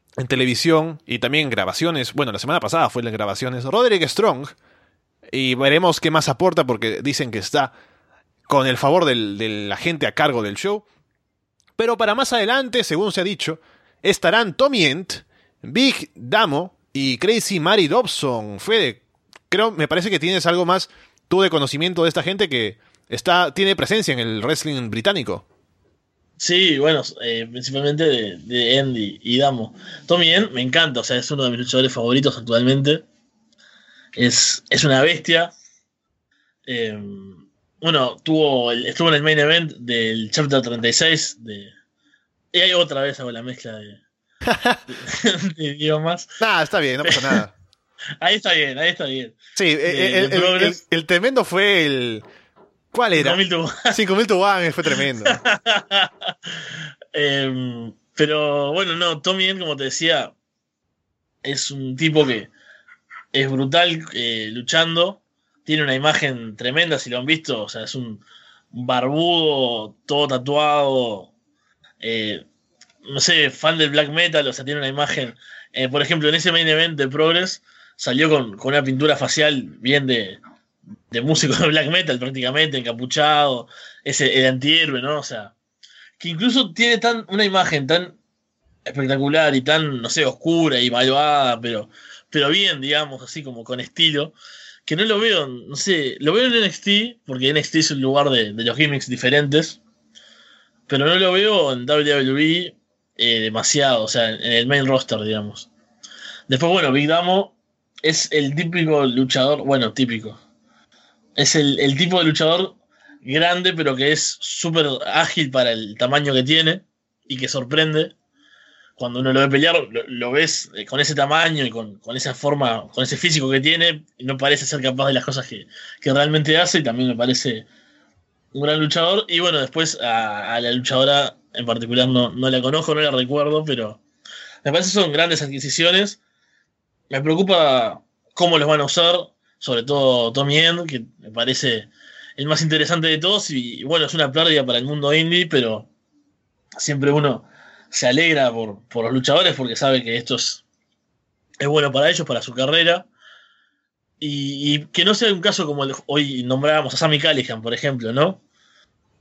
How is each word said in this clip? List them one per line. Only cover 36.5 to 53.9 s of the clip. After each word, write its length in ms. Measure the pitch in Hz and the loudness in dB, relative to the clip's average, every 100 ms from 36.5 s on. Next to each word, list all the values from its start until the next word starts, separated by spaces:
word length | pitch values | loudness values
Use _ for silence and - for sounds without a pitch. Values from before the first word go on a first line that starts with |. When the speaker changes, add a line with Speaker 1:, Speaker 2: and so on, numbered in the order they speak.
| _ - | _ -8
Speaker 2:
Eh, 320 | 120 113 104 101 98 98 87 _ _ _ _ | -4 -4 -6 -12 -14 -16 -20 _ _ _ _
bueno, 380 | 165 151 123 92 | 0 2 0 -2
tuvo 480 | - 156 147 131 120 | -2 2 4 2 0
el, 140 | 120 - | -2 -4
estuvo 240 | - 165 | 0 2
en 60 | 147 | 4
el 80 | |
main 140 | 156 151 | 4 4
event 340 | 147 170 160 | 4 4 0
del 580 | - 120 117 113 113 110 | -8 -4 -2 -2 -2 -2
Chapter 300 | 156 143 135 | -2 2 2
treinta 260 | 120 117 117 | 0 -2 0
y 60 | |
seis 440 | - 165 156 - - | 2 2 2 -2 -10
de, 260 | 113 101 101 _ _ _ _ _ _ _ _ | -16 -16 -16 _ _ _ _ _ _ _ _
y 80 | 175 | 2
ahí 140 | 185 | 2
otra 280 | 180 151 135 | 2 0 0
vez 180 | 139 139 | -2 -4
hago 120 | 123 | -10
la 120 | 117 | -10
mezcla 300 | 127 123 117 | -12 -12 -14
de, 260 | 110 104 - _ _ _ _ | -14 -16 -20 _ _ _ _
Speaker 1:
<laughs> 840 | - - 247 - - - - - | -2 0 0 -2 -4 -16 -12 -2
Speaker 2:
de, 300 | 226 175 190 160 | 0 0 -4 -4
de 80 | |
idiomas. 640 | 151 147 156 151 160 175 - - | -8 -4 -2 0 -2 -4 -8 -4
Speaker 1:
Nah, 240 | 220 180 | 0 0
está 160 | 151 196 | 0 0
bien, 180 | 143 127 | 0 0
no 60 | |
pasa 180 | 165 156 | 0 0
nada. 340 | 135 208 208 _ | 0 -2 -2 _
Speaker 2:
<laughs> 600 | _ _ _ _ - 147 | _ _ _ _ -16 -4
Ahí 160 | 170 208 | 0 0
está 180 | 185 | 2
bien, 240 | 165 139 131 | 0 0 0
ahí 120 | 170 | -2
está 160 | 175 143 | -2 -6
bien. 280 | 131 117 _ - - | -6 -10 _ -14 0
Speaker 1:
Sí, 80 | |
eh, 140 | 180 151 | 2 2
Speaker 2:
De, 100 | 170 | 0
Speaker 1:
eh, 320 | 156 185 185 | 0 2 2
el, 100 | 143 | 2
Speaker 2:
de 60 | 180 | 2
Speaker 1:
el, 60 | |
Speaker 2:
Progress. 460 | 180 185 208 185 - | 2 4 2 0 -4
Speaker 1:
el, 80 | 165 | -4
el 60 | 160 | 0
tremendo 360 | 175 240 262 | 0 2 0
fue 420 | 185 180 202 190 147 | 0 2 2 4 2
el, 360 | 131 120 110 - - _ _ _ _ _ | 0 -2 -6 -12 -20 _ _ _ _ _
¿cuál 220 | - 226 | 0 2
era? 180 | 160 139 | 4 2
Speaker 2:
Cinco 60 | 185 | 0
mil 120 | 180 | 0
to 120 | 170 | -2
one. 300 | 156 - 240 | -4 -2 -2